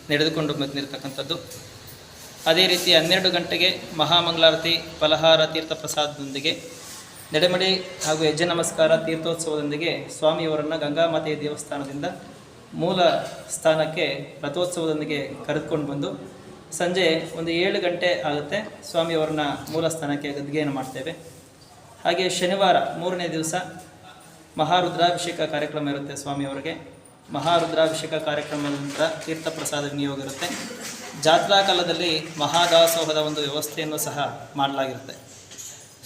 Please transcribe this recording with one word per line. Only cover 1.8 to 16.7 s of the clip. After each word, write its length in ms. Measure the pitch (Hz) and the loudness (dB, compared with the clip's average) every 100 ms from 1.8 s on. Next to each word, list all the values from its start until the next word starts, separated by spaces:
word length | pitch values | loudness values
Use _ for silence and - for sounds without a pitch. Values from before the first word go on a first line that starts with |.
| - - - - - - 165 | -18 -20 -20 -20 -18 -4 2
ಅದೇ 200 | 165 185 | 4 6
ರೀತಿ 280 | 180 180 | 4 6
ಹನ್ನೆರಡು 360 | 165 165 185 185 | 6 6 2 4
ಗಂಟೆಗೆ 500 | 175 165 170 180 - - 160 | 0 0 2 2 0 -8 -2
ಮಹಾಮಂಗಳಾರತಿ, 840 | 147 170 170 165 160 156 165 165 - - | 4 4 2 6 6 6 0 -2 -4 0
ಫಲಹಾರ, 460 | 156 156 160 160 156 | 2 4 6 6 4
ತೀರ್ಥ 260 | 160 156 | 0 -6
ಪ್ರಸಾದದೊಂದಿಗೆ 920 | 156 147 156 147 143 139 135 151 - - - - - - - - | -8 -4 -2 -2 -4 -8 -2 -2 -4 -8 -16 -16 -16 -16 -18 -2
ನಡೆಮಡಿ 640 | 156 180 185 190 185 - - 156 | 2 4 4 2 0 -2 -6 0
ಹಾಗೂ 180 | 156 | 2
ಹೆಜ್ಜೆ 200 | 156 151 | 2 2
ನಮಸ್ಕಾರ 520 | 175 170 160 - 160 160 | 2 2 0 4 4 4
ತೀರ್ಥೋತ್ಸವದೊಂದಿಗೆ 1120 | 160 160 165 165 165 151 147 147 165 139 - - | 2 -2 -2 -2 -2 -2 -2 -2 -2 -4 -8 2
ಸ್ವಾಮಿಯವರನ್ನು 600 | 156 160 165 156 147 160 | 2 4 0 0 0 -2
ಗಂಗಾಮಾತೆಯ 600 | 147 156 165 156 156 147 | -2 2 2 2 -2 -4
ದೇವಸ್ಥಾನದಿಂದ 640 | 147 147 - 143 135 143 175 185 - - - - - | -4 -6 -8 -8 -6 -6 -6 -8 -14 -18 -20 -20 -12
ಮೂಲ 280 | 160 170 185 165 - - - - | -2 0 4 4 4 -4 -10 -10
ಸ್ಥಾನಕ್ಕೆ 880 | - 160 156 156 165 147 139 143 - | 0 2 4 2 0 -2 -4 -10 -8
ರಥೋತ್ಸವದೊಂದಿಗೆ 1040 | 143 170 180 175 160 151 151 147 135 - - | -6 -2 -2 -2 -2 -2 -2 -4 -4 -8 -4
ಕರೆದುಕೊಂಡು 400 | 151 - 156 143 | -4 -2 -2 -2
ಬಂದು 460 | 143 - - - - - - - | -4 -4 -6 -12 -18 -18 -20 -12